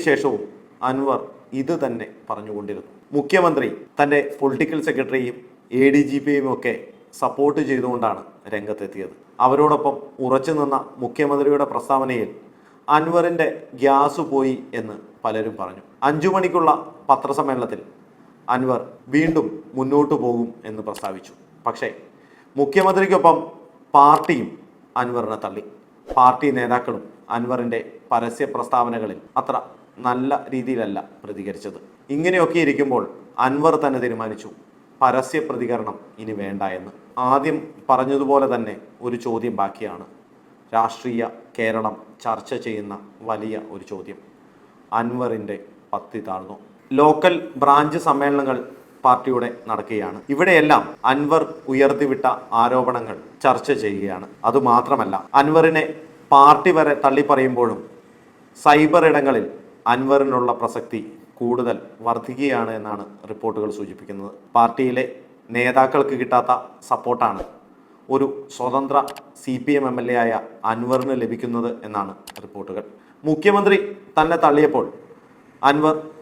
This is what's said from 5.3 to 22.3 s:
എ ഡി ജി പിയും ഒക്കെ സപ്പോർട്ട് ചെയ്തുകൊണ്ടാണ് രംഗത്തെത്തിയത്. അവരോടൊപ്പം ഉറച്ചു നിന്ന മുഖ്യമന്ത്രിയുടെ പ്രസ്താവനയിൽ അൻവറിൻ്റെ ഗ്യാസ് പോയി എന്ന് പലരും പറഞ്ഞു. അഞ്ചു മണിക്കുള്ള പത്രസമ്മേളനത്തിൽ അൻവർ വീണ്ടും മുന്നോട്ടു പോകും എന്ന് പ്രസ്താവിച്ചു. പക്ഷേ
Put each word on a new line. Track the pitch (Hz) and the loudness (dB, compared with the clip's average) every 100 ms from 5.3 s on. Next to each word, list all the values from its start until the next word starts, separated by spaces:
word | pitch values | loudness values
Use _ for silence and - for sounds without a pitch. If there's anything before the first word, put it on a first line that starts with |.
| 120 - _ - 120 | -10 -18 _ -8 2
എ | 135 | 4
ഡി | 139 139 | 4 2
ജി | 139 143 | -2 -2
പിയും | 143 131 | -2 -2
ഒക്കെ | 123 123 107 - - - - | -4 -4 -6 -10 -20 -20 -6
സപ്പോർട്ട് | 127 - 143 147 139 | -4 0 0 0 -2
ചെയ്തുകൊണ്ടാണ് | 131 123 120 113 95 - - - | -2 -2 -2 -2 -4 -10 -20 -10
രംഗത്തെത്തിയത്. | 104 104 104 98 98 92 - _ - 127 | -8 -6 -8 -10 -10 -12 -14 _ 0 2
അവരോടൊപ്പം | 139 151 147 143 139 - - 127 | 4 4 2 0 -4 -10 -6 0
ഉറച്ചു | 131 143 151 | 0 0 -2
നിന്ന | 143 135 - - | -2 -2 -6 -10
മുഖ്യമന്ത്രിയുടെ | 123 - 143 143 143 143 139 | -8 -2 0 2 2 2 0
പ്രസ്താവനയിൽ | 131 - 135 131 123 104 - - _ _ _ - 147 | -4 -2 0 0 -4 -4 -10 -20 _ _ _ 2 2
അൻവറിൻ്റെ | 160 170 170 170 156 - - 127 | 4 2 2 0 -2 -2 -14 0
ഗ്യാസ് | 135 139 143 143 156 | 4 6 4 0 -2
പോയി | 135 131 127 - 117 | 0 0 -2 -6 -10
എന്ന് | 110 104 - - | -10 -12 -18 -8
പലരും | 117 110 110 110 | -6 -4 -6 -8
പറഞ്ഞു. | 92 95 - - 135 | -12 -12 -20 -2 0
അഞ്ചു | 156 175 190 | 2 0 0
മണിക്കുള്ള | 180 175 160 147 - - - | 0 2 2 0 -2 -8 0
പത്രസമ്മേളനത്തിൽ | 131 139 147 139 127 117 - - - _ _ _ _ - 127 | 0 0 -2 -2 -2 -4 -8 -14 -20 _ _ _ _ -4 -2
അൻവർ | 127 120 - - - 143 | 0 -2 -4 -18 -2 0
വീണ്ടും | 160 156 156 - - 131 | 2 2 -2 -6 -12 -6
മുന്നോട്ടു | 131 143 147 143 | 0 2 2 2
പോകും | 120 120 117 - 110 | 0 -2 -4 -8 -14
എന്ന് | 107 107 | -12 -10
പ്രസ്താവിച്ചു. | 98 104 95 - - _ _ - | -8 -10 -10 -16 -20 _ _ -8
പക്ഷേ | - 117 - - _ _ | -4 -6 -8 -20 _ _